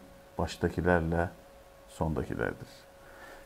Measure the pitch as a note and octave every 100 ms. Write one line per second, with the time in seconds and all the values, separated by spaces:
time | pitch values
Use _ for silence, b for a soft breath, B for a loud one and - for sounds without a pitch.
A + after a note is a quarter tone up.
0 | - - - - D#2+ - F2 - E2 F2
1 | D#2+ E2+ E2+ - - - - - - -
2 | D#2+ C#2+ C2 - G#1+ - - - - -
3 | B B B B